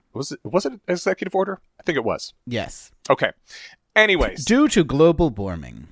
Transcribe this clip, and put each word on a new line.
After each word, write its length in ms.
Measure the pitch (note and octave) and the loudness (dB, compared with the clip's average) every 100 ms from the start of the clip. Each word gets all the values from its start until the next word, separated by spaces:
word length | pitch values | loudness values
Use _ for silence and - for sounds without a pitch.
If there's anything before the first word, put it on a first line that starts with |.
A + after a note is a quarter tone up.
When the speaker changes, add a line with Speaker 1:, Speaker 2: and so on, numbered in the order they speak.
| _ | _
Speaker 1:
was 200 | A2 - | -10 -10
it, 60 | - | -10
was 220 | - F3+ C4+ | -4 -2 -2
it 80 | |
an 80 | A#3+ - | -8 -6
executive 440 | F3+ - F#3+ F#3+ | -4 -4 -4 -4
order? 280 | F#3+ G3 F#3+ _ _ | -2 -4 -6 _ _
I 40 | |
think 120 | - C#3+ | -4 -2
it 80 | |
was. 300 | A2+ E2+ - _ - | -2 -4 -8 _ -8
Speaker 2:
Yes. 460 | A#2 - - - _ - | -6 -6 -12 -18 _ -2
Speaker 1:
Okay. 220 | C3+ A#2+ - _ - - - _ G#3+ | 0 0 -6 _ -20 -20 -20 _ 2
Anyways. 480 | G#3+ F3 G#2+ F#2+ | 4 2 0 -2
Speaker 2:
Due 240 | C#3 B3 D4+ | 2 4 4
to 160 | - | 4
global 460 | D3+ C#3 E3 E3 D#3+ | 2 4 4 6 0
warming. 580 | G2+ G2 E2+ B1+ A1+ C#2 | -2 -8 -8 -12 -16 -18